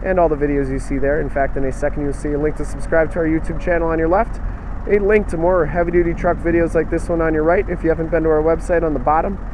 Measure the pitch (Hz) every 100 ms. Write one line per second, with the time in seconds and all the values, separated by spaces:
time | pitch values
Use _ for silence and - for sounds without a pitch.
0 | - 185 165 151 147 143 139 135 - 139
1 | 139 151 143 143 135 143 135 127 147 143
2 | 143 139 151 147 151 151 - - - 165
3 | 156 - 160 160 - 160 - 170 165 165
4 | 160 185 233 - - - - - - 202
5 | 202 214 196 170 165 185 151 151 170 175
6 | 170 165 180 170 170 170 165 165 156 165
7 | - 165 160 156 156 180 202 175 165 160
8 | 160 165 160 151 156 165 - 175 165 143
9 | 139 156 185 190 -